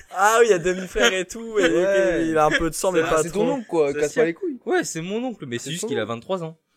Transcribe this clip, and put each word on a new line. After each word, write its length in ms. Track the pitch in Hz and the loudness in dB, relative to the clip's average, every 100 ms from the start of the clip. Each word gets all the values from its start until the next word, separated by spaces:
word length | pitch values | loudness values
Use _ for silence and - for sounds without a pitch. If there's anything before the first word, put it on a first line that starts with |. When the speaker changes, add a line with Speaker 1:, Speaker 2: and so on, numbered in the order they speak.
| - 175 | -8 0
Speaker 1:
Ah 220 | 202 226 | 4 6
oui, 60 | 240 | 4
il 40 | |
y 20 | |
a 60 | 185 | 4
demi-frère 520 | 165 185 185 - 240 | 2 -4 -4 0 2
et 140 | 190 180 | 2 -4
tout, 320 | 226 226 214 | -8 -6 0
et 60 | |
Speaker 2:
Ouais. 560 | 170 165 185 196 190 170 | 2 2 2 2 2 0
Speaker 1:
ok, 60 | 165 | 0
il 80 | 156 | 2
a 80 | 151 | 4
un 60 | |
peu 180 | 160 165 | 2 0
de 60 | 156 | -2
sang, 160 | 196 | 0
mais 100 | 170 | 2
Speaker 3:
Ça, 80 | 165 | 2
Speaker 1:
pas 140 | 160 | 2
Speaker 2:
C'est 60 | 160 | 0
Speaker 1:
trop. 80 | 175 | 0
Speaker 2:
ton 140 | 233 | 0
oncle, 120 | 277 220 | -2 -2
quoi, 240 | 165 143 | 0 0
Speaker 3:
ça 60 | 147 | 0
Speaker 2:
casse 120 | 147 | -2
Speaker 3:
tient. 80 | - | 2
Speaker 2:
pas 40 | 165 | 0
les 80 | - | 0
couilles. 240 | 370 254 | -6 -6
Speaker 3:
Ouais, 200 | - 359 | -2 -2
c'est 180 | - 160 | -2 -6
mon 220 | 170 214 | -6 -6
oncle, 240 | 254 214 143 | -6 -8 -8
mais 100 | 120 | -8
c'est 80 | 135 | -6
Speaker 2:
C'est 60 | |
Speaker 3:
juste 100 | 165 | -8
Speaker 2:
ton 60 | 214 | -4
Speaker 3:
qu'il 100 | 131 | -4
a 60 | |
Speaker 2:
oncle. 60 | 107 | -4
Speaker 3:
vingt-trois 300 | 117 117 190 | -6 -6 -6
ans. 120 | 160 160 _ | -6 -12 _